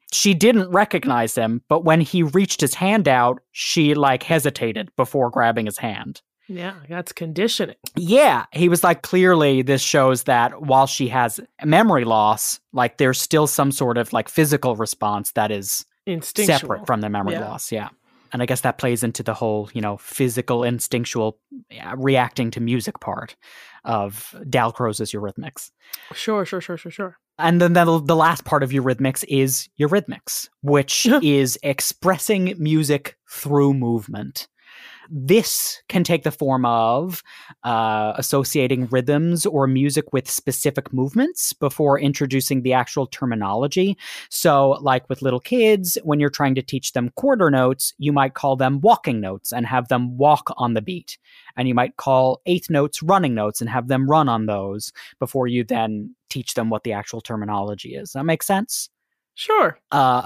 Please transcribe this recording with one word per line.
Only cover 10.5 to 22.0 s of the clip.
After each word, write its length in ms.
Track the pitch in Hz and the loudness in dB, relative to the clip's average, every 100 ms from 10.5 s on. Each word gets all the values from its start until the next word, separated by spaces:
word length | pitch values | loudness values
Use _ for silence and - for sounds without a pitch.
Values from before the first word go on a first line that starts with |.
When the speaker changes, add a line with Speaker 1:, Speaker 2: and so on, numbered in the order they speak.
| - | -2
Speaker 1:
while 240 | 151 131 135 | 2 4 4
she 220 | - 127 | 2 -2
has 320 | 127 120 - - - | 0 0 -2 -16 -6
memory 420 | 156 165 226 151 117 | 2 4 6 4 2
loss, 520 | 110 107 110 - - _ | 2 4 2 -2 -8 _
like, 240 | 131 120 - | -2 -2 2
there's 240 | 135 131 | 0 0
still 260 | - 156 151 | 0 2 2
some 240 | - 139 | 2 0
sort 280 | 135 127 120 | 0 -2 -2
of, 140 | 113 | -2
like, 140 | 117 110 | -4 -2
physical 440 | - 151 143 127 | 0 2 2 0
response 580 | 110 110 - 107 104 101 | -2 -4 -4 -4 -4 -4
that 180 | - 107 | -2 -2
is 340 | 104 98 - - _ - | -2 -6 -8 -8 _ -8
Speaker 2:
Instinctual. 520 | 170 - - 202 143 | -8 -8 -4 0 0
Speaker 1:
separate 280 | 127 98 - | 0 -8 -4
from 160 | 113 | -4
the 80 | 104 | -2
memory 240 | 104 98 | -4 -4
Speaker 2:
Yeah. 140 | 104 107 | -6 -8
Speaker 1:
loss." 200 | - - | -10 -10
Yeah. 180 | 110 104 _ _ _ - | -8 -10 _ _ _ -10
And 100 | 120 | -6
I 40 | 123 | -2
guess 160 | 127 | -2
that 160 | 127 - | -2 -2
plays 240 | 131 120 | -2 -2
into 200 | 117 - | -2 -4
the 120 | 113 | -6
whole, 340 | 110 113 107 104 | -4 -2 -2 -4
you 80 | 120 | -6
know, 160 | 107 101 | -6 -6
physical, 680 | - - 127 117 - 120 | -10 -2 -2 -2 -2 0
instinctual, 720 | 120 120 - 120 120 123 110 - _ 269 - 113 | 0 -2 -4 -4 -4 -2 -2 -4 _ -20 -20 -18
uh, 100 | - | -14
reacting 520 | 127 | -4